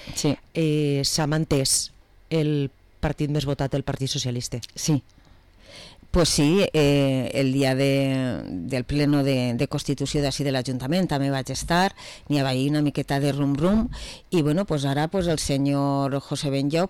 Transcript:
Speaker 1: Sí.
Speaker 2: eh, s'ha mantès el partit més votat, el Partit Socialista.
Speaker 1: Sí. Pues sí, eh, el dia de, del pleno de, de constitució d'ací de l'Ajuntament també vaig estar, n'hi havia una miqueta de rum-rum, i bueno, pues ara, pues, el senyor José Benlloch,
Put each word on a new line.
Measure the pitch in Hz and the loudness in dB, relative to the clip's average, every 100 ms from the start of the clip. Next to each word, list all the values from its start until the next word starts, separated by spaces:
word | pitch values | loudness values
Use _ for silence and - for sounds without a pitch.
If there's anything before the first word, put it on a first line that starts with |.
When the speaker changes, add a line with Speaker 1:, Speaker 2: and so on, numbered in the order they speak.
| - | -12
Speaker 1:
Sí. | - 151 - - | -4 -2 -2 -4
Speaker 2:
eh, | 165 160 151 147 139 | -2 0 2 2 0
s'ha | 139 - 147 | 0 0 0
mantès | 156 160 143 135 - - - _ _ - | 0 0 0 2 -2 -4 -12 _ _ -4
el | 160 151 147 139 - _ _ | -2 0 0 -2 -8 _ _
partit | 160 - 147 | -4 -2 -2
més | 151 | -2
votat, | 139 139 139 | -2 -2 -2
el | 139 | -2
Partit | 135 135 135 | -4 -4 -4
Socialista. | 139 127 123 - 120 - | -4 -4 -4 -6 -10 -10
Speaker 1:
Sí. | - - 143 - _ - - _ _ - - - - - | -6 0 0 -2 _ -20 -20 _ _ -20 -20 -20 -20 -2
Pues | 180 156 | 2 2
sí, | - 147 196 185 | 4 4 4 2
eh, | 156 143 143 135 131 120 | 4 4 4 4 0 -2
el | - 135 | 0 0
dia | 139 131 | 2 2
de, | 131 139 135 135 131 127 80 52 | 2 2 2 2 0 -2 -4 -6
del | 92 104 127 | -8 -4 -4
pleno | 120 147 143 147 | -2 0 2 2
de, | 135 131 123 | 2 2 0
de | 120 143 | -2 -2
constitució | 147 - 135 139 151 | -2 -2 -2 -2 0
d'ací | 143 - | -2 -2
de | 139 | -2
l'Ajuntament | 131 123 127 131 180 160 | -2 -2 -4 -2 0 0
també | 139 139 | 0 0
vaig | 135 127 | -2 -4
estar, | 131 - 170 190 - - - - | -6 0 2 2 -2 -14 -16 -2
n'hi | 143 | 0
havia | 131 127 143 | 2 0 0
una | 151 | 2
miqueta | 143 147 - 139 | 0 -2 -2 0
de | 143 139 | 0 0
rum-rum, | 139 143 175 220 240 - - - - | 0 2 2 2 0 -6 -12 -16 -2
i | 180 | 0
bueno, | 147 151 | 2 0
pues | 151 151 139 | 0 0 0
ara, | 139 160 | 0 0
pues, | 196 175 | 0 0
el | 151 | 0
senyor | - 139 139 139 139 139 139 135 | 0 0 2 2 0 0 0 -2
José | - 143 147 | -4 -4 -2
Benlloch, | 139 139 160 | -2 0 0